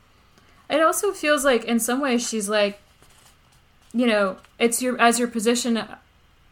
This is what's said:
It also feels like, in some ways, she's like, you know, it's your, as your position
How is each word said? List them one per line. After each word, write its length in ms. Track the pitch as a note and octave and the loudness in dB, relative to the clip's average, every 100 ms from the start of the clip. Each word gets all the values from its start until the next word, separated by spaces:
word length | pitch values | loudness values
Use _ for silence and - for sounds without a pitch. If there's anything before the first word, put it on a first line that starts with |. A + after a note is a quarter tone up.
| _ _ _ _ _ _ - | _ _ _ _ _ _ -4
It 120 | D4 | 0
also 320 | D#4+ F4+ G#4 | 2 2 -2
feels 320 | F#4+ D4+ D4 C#4 | -2 0 2 2
like, 180 | A#3 | 2
in 160 | A3+ A#3 | 0 -2
some 220 | A3 B3+ | 0 -2
ways, 260 | C#4+ A#3+ A#3 | 0 -2 -2
she's 220 | A3+ G3 | -4 -2
like, 300 | G#3+ G3+ G3+ _ _ _ _ _ _ _ _ _ _ _ | 0 0 -2 _ _ _ _ _ _ _ _ _ _ _
you 120 | A3+ B3 | -2 0
know, 320 | G#3 G3 F#3+ - - | 2 0 -4 -14 -2
it's 220 | A#3 A#3 | 0 0
your, 180 | B3+ A#3+ | -2 2
as 160 | A#3 A#3 | 2 4
your 80 | A#3+ | 0
position 520 | A#3+ G#3+ A#3+ B3 A3+ - - _ _ _ _ _ | -2 0 0 0 -2 -4 -12 _ _ _ _ _